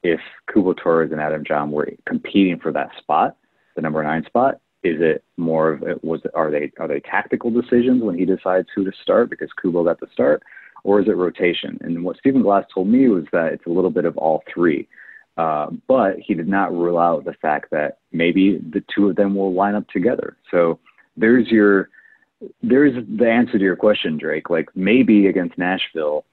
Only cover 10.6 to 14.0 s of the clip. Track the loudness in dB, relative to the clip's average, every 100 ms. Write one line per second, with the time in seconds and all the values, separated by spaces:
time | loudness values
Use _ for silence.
10.6 | -20 -10 0 2 2 0 -2 0 -2 -2
11.6 | -8 -10 -8 -6 -6 -2 0 2 4 2
12.6 | 0 -4 2 4 4 2 0 -2 -2 -4
13.6 | -4 0 0 0